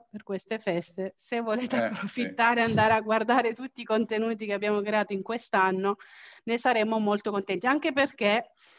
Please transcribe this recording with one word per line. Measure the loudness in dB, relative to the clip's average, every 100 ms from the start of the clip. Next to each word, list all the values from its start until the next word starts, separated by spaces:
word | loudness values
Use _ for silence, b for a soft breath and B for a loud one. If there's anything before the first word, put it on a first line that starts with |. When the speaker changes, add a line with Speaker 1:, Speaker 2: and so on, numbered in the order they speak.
| _
Speaker 1:
per | -16
queste | -8 -8 -6 -6
feste, | -2 -4 -4 -8 -8 -8
se | -8 -6
volete | -2 -4 -2 -2
Speaker 2:
Eh, | -2
Speaker 1:
approfittare | -4 -8 -6 -6 0 2 2
e | 2
Speaker 2:
sì. |
Speaker 1:
andare | 2 4
a | 2
guardare | 2 0 2 2 2 -4
tutti | -12 -10
i | -2
contenuti | 0 0 -2 -2 -4 -4
che |
abbiamo | -2 0 0
creato | 0 0 0
in | -4
quest'anno, | -6 -8 -2 2 2 2 0 -2 B B B B
ne | -4 0
saremmo | 2 2 2 0
molto | 0 0 0
contenti, | -4 -2 -2 2
anche | 2 0
perché, | 0 0 2 2 2 -2 _ b